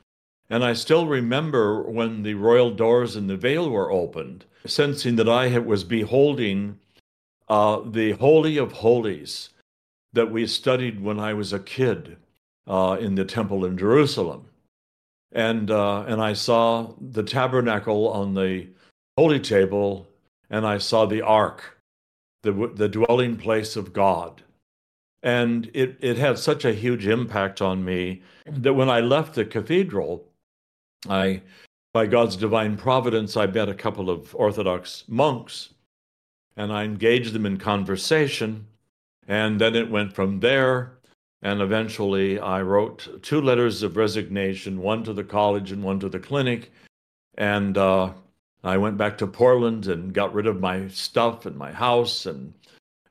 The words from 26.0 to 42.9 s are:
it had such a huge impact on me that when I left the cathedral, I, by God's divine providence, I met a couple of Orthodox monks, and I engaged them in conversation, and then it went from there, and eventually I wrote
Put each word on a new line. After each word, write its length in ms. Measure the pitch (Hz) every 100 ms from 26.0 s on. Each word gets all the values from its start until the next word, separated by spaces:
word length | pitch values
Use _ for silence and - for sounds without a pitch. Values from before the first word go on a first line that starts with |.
it 160 | 127 117
had 220 | 143 113
such 260 | - 147 127
a 80 |
huge 320 | 107 120 120 98
impact 560 | 120 117 104 98 -
on 220 | 98 95
me 400 | 92 90 90 95 - _ -
that 280 | 143 127
when 160 | 139 131
I 120 | 120
left 340 | 120 143 156 120
the 100 | 104
cathedral, 800 | 113 - 175 190 98 76 87 - _ _ _ _ _ _ _ 95
I, 340 | 98 95 95 - - _ _ _
by 140 | 113 107
God's 300 | 120 117 92
divine 400 | 107 110 107 101
providence, 600 | 131 131 120 113 104 113
I 80 | 101
met 240 | 110 101
a 60 | 95
couple 340 | 110 101 92
of 240 | 85 - -
Orthodox 680 | 107 101 95 90 - - -
monks, 680 | 117 147 123 - - - _ _ _ _ _ _ _ _ -
and 140 | 104
I 140 | 104 107
engaged 480 | 101 113 117 117
them 120 | 110 104
in 120 | 95
conversation, 1080 | 110 101 98 95 - 160 139 - 110 110 107 _ _ _ _ _ -
and 320 | 104 107 104
then 160 | 113 117
it 160 | 113
went 220 | 104 101
from 260 | - 98 98
there, 540 | 120 135 131 127 127 - _ _ _ _
and 200 | 101 101
eventually 760 | 98 110 113 - 101 98 98 98
I 220 | 95 95
wrote 600 | 95 101 110